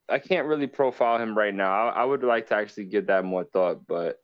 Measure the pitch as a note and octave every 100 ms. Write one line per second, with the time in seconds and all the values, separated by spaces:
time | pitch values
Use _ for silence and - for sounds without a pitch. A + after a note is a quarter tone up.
0 | - C#3 - F#3 D3 D3+ C#3 - C3 -
1 | A#2 A#2 A2+ G#2+ G#2 G2 F#2+ G2 A#2 -
2 | B2+ C#3 B2 A2+ A2+ G#2+ G#2 - F#2+ G#2
3 | F#2+ F#2+ F#2 F#2 F2 F#2+ F2 D#2+ - E2+
4 | E2 -